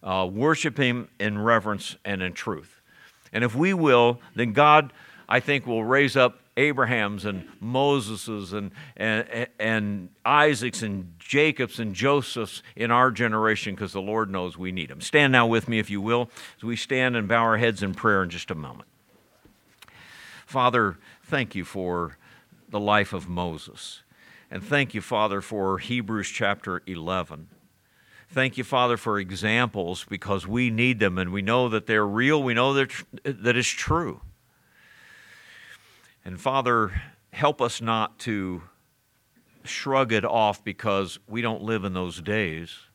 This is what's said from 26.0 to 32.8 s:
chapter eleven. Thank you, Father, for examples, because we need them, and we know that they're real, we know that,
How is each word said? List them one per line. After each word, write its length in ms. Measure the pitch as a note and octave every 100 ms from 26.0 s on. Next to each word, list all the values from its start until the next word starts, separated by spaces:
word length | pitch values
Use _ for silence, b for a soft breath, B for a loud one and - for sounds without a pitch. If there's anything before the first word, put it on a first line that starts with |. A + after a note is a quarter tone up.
| G#2 A2 G2
chapter 540 | - G#2 G2+ - F2+ -
eleven. 640 | F2+ D#2+ F#2 F2 D2+ E2 _ _ _ b b b b b
Thank 280 | - C3 B2+
you, 80 |
Father, 320 | A#2+ C3 B2 A#2
for 220 | - G#2
examples, 840 | F#2 F#2 G#2+ A2+ B2 G2+ E2+ F2+ -
because 380 | G2 - G2 G2
we 240 | A#2 B2
need 300 | A2+ B2 A#2+
them, 180 | G#2 F2+
and 140 | F2+
we 100 | F#2+
know 260 | G2 A#2+ B2
that 180 | A2 -
they're 200 | A2 G#2
real, 340 | G#2 C3 D#3
we 120 | C3+
know 180 | A#2 C3
that, 160 | C#3